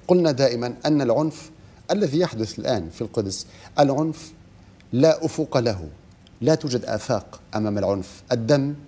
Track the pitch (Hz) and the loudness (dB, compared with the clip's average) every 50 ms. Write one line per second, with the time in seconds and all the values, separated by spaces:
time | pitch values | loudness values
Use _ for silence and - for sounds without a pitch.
0 | - - 180 180 170 160 143 120 139 127 120 117 117 123 120 - - 147 156 147 | 0 2 4 4 4 4 2 2 2 2 2 0 -4 -6 -6 -4 0 2 2 2
1 | 139 117 113 131 156 160 151 - - - - - - - - - - - 165 208 | 4 2 2 2 2 0 -2 -6 -12 -18 -20 -20 -20 -20 -20 -18 -6 -4 -2 0
2 | 208 156 131 160 180 165 - 110 110 104 - - - - 127 104 85 80 - - | 0 0 2 0 0 0 0 -4 -4 -4 -6 -6 -4 -2 -2 -2 -4 -6 -8 -8
3 | 117 107 - 117 104 95 95 - - - - - - - - - 147 139 135 135 | -8 -4 -2 -2 -2 -2 -4 -8 -10 -14 -18 -20 -20 -4 2 2 2 4 2 0
4 | 156 160 156 - - - - - - - - - - - - - - - - 120 | -2 -2 -4 -8 -12 -18 -20 -20 -20 -20 -20 -20 -20 -20 -20 -20 -12 -4 2 4
5 | 143 160 156 - 160 156 - - 156 - - 139 117 120 104 92 82 76 71 - | 4 4 4 4 0 -2 -2 -2 -4 0 0 0 0 0 -2 -2 -6 -12 -16 -18
6 | - - - - - - - - 113 139 160 156 - 147 123 120 - - 110 107 | -20 -20 -20 -20 -20 -20 -12 -2 0 2 2 2 0 -2 -2 -2 -2 -2 -4 -4
7 | - - 123 101 - - - - - - - 110 107 107 101 101 98 92 101 98 | -2 -2 -2 -4 -4 -8 -16 -20 -18 -8 -4 -4 -2 -2 -2 0 0 0 0 -2
8 | 90 - - - - - 127 120 113 113 147 143 135 143 147 143 - | -4 -8 -14 -20 -6 -4 -4 -2 2 2 2 2 2 -2 -6 -8 -12